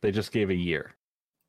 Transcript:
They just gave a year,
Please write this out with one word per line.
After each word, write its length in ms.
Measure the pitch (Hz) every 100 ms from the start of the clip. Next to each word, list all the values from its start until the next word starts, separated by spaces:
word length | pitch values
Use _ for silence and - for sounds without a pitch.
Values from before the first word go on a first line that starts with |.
They 100 | 107
just 200 | 101 98
gave 180 | 113 98
a 60 | 90
year, 400 | 87 76 - - _ _ _ _